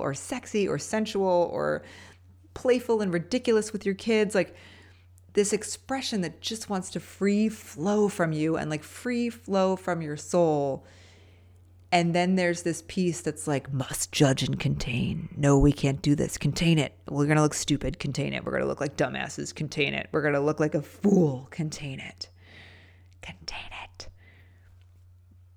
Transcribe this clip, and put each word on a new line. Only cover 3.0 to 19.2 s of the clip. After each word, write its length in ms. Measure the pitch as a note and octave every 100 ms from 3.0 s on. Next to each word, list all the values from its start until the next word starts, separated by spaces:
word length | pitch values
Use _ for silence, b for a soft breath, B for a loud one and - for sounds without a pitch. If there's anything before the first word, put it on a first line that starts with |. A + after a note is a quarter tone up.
and 120 | G3+
ridiculous 600 | F3 E3 B3 B3 A3 G#3+
with 120 | G3+ G3
your 100 | F#3+
kids?" 400 | - A3 G#3 G3
Like, 200 | F3 B B B B B B - -
this 200 | - G3+
expression 680 | G#3 - - - C4 B3+ G#3+
that 200 | E3+ D#3+
just 280 | - A3+ -
wants 200 | G3 F#3
to 100 | F3+
free 480 | - - G3 G3+ A3
flow 640 | A3 - - F3+ G#3 G#3
from 240 | G3 E3
you 240 | D#3 D#3 D#3+
and, 120 | D#3
like, 140 | D3+
free 460 | - - B3 A#3+ A#3+
flow 480 | A#3 - F#3+ F#3+ F#3
from 240 | - E3+
your 160 | D#3 D3
soul. 680 | - F3+ E3 D3+ C#3 C3+ b b b b b b b b - - -
And 220 | F3 E3+ E3+
then 200 | F3+ F#3+
there's 280 | F3 E3+
this 200 | E3+ D#3+ -
piece 320 | - F3+ D#3+
that's 280 | - D3+ -
like, 260 | C#3+ C3
"Must 400 | C3+ C3 - -
judge 300 | - D3 C3
and 140 | - -
contain. 720 | C#3+ C#3+ - - A#2 - - -
No, 240 | C#3+ C#3
we 140 | C#3+
can't 280 | C#3+ C#3 C#3
do 140 | D3 D3
this. 220 | - -
Contain 420 | D3 - E3+ D#3+
it. 180 | C#3 - -
We're 180 | C#3+ C#3+
gonna 140 | D3+
look 120 | D3+
stupid. 460 | - - C#3 C3+ -
Contain 340 | - C#3 C#3
it. 120 | C3 B2+
We're 80 |
gonna 140 | C3+ C3+
look 120 | C3+
like 160 | C#3 -
dumbasses. 580 | C#3 C3+